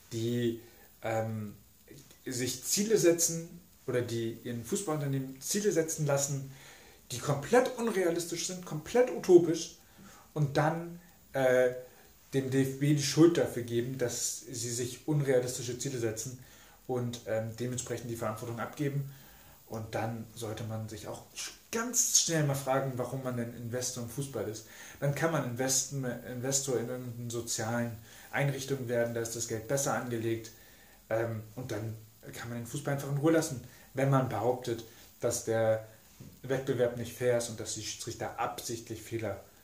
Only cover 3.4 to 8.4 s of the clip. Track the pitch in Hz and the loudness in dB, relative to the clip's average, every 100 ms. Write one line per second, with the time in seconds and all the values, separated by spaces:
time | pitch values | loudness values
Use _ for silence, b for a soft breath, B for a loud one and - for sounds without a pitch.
3.4 | 165 - - - - 123 110 117 113 113 | -8 -14 -20 -12 -4 -2 0 -2 -4 -6
4.4 | 123 120 113 202 156 151 143 135 131 - | -8 -8 -4 -4 -2 -2 0 -2 -2 -8
5.4 | - 202 208 165 160 - 147 139 139 139 | -4 0 2 2 2 0 2 2 2 -2
6.4 | - B B B B B - 117 - 135 | -6 B B B B B -12 -6 -2 -2
7.4 | - 247 254 - 233 190 175 170 170 160 | 4 6 6 2 0 2 2 2 -2 -4